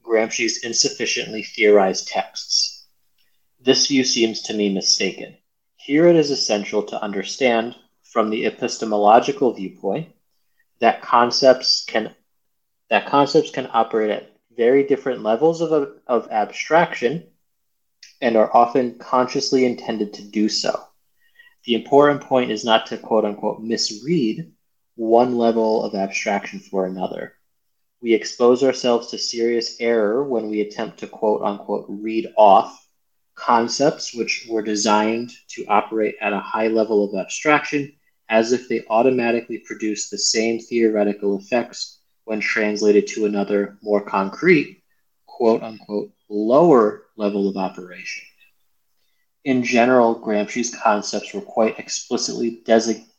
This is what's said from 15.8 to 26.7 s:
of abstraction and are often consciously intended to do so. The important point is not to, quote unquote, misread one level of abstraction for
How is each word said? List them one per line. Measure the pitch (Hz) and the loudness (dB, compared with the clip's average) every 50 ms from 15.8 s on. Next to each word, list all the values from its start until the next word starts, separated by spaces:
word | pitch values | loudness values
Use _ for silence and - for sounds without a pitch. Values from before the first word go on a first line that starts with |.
| 139 139 - _ _ | -2 -4 -8 _ _
of | - 123 113 - - | -2 -2 -2 -2 -2
abstraction | 117 107 104 104 - - - - 156 165 170 - - - - - 147 170 - _ _ _ _ _ _ _ _ _ _ _ _ _ _ _ - - _ _ | -4 -4 -4 -4 -6 -10 -4 0 2 2 2 2 -2 -4 -4 -2 -4 -4 -8 _ _ _ _ _ _ _ _ _ _ _ _ _ _ _ -20 -20 _ _
and | 139 120 113 110 | -2 2 4 4
are | 107 - - | 2 6 6
often | 120 120 120 - 135 123 120 120 - | 4 4 6 4 0 0 0 -4 -10
consciously | - - - 127 123 123 - 143 - - 139 131 127 | -8 -2 0 0 0 0 -2 -4 -4 0 0 2 2
intended | 123 117 - - - 113 107 107 101 - | 2 0 -4 -6 -8 -6 -4 -6 -6 -8
to | - | -14
do | - - - 110 107 104 | -20 -8 -2 -2 0 0
so. | - - - - - - - - _ _ _ _ _ _ _ _ _ _ - _ _ _ _ | 0 -2 -2 -4 -4 -4 -10 -16 _ _ _ _ _ _ _ _ _ _ -20 _ _ _ _
The | 120 117 | -2 -2
important | 110 - - 143 143 147 147 143 139 | -2 0 4 4 6 6 6 4 0
point | - - 135 127 123 120 | -2 -2 0 0 0 0
is | 107 107 117 | -4 -4 0
not | 117 110 113 - - | 2 2 2 2 -2
to, | 117 104 | -8 -12
quote | - - 117 107 107 | -4 0 0 0 0
unquote, | 104 101 - - 104 - - | 0 -4 -4 -6 -6 -6 -6
misread | 110 113 113 107 - - 110 104 120 147 180 165 123 110 113 - 165 - _ _ _ _ _ _ _ _ _ | -4 -4 -4 -2 -4 -6 -6 -10 -4 -2 0 0 0 0 -4 -6 -10 -14 _ _ _ _ _ _ _ _ _
one | - 113 113 113 117 123 127 123 | -8 0 4 4 6 6 4 2
level | 120 117 117 113 113 110 110 110 113 113 | 2 2 2 2 2 0 0 0 0 -2
of | 104 107 | -4 -4
abstraction | 98 98 95 - - - 110 101 101 - - - 98 | -4 -4 -4 -4 -6 -4 -2 -4 -4 -4 -8 -14 -16
for | - _ | -14 _